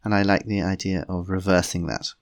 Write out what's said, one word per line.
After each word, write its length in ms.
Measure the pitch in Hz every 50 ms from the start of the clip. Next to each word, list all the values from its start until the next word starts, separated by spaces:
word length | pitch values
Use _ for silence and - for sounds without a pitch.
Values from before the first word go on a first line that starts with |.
| _
And 100 | 110 107
I 60 | 101
like 240 | 98 98 98 92 -
the 160 | 113 107 101
idea 460 | 87 90 95 90 - 95 95 92 - -
of 220 | 92 87 87 95
reversing 560 | 95 95 92 98 92 90 87 - - 90 85
that 220 | 76 55 - - - - _